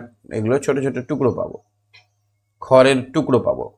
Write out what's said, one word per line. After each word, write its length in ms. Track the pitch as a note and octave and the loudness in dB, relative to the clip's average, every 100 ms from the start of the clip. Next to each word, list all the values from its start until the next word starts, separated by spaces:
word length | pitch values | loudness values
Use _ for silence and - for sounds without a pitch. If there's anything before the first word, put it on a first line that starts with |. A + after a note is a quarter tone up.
| - _ - | -4 _ -10
এগুলো 260 | A2 G#2+ C3+ | -4 0 0
ছোট 240 | C#3+ C3+ | 0 -2
ছোট 160 | C3+ B2 A#2+ | -2 -4 -6
টুকরো 240 | D3 B2+ | -2 0
পাবো, 260 | F2 - - _ _ _ - _ _ _ _ _ - | -2 -6 -10 _ _ _ -20 _ _ _ _ _ -10
খড়ের 520 | - C3 C3 C3+ A#2 | 2 6 6 4 -2
টুকরো 280 | D#3 C3 B2 | -4 0 0
পাবো, 320 | G2+ B2+ - | 0 -4 -6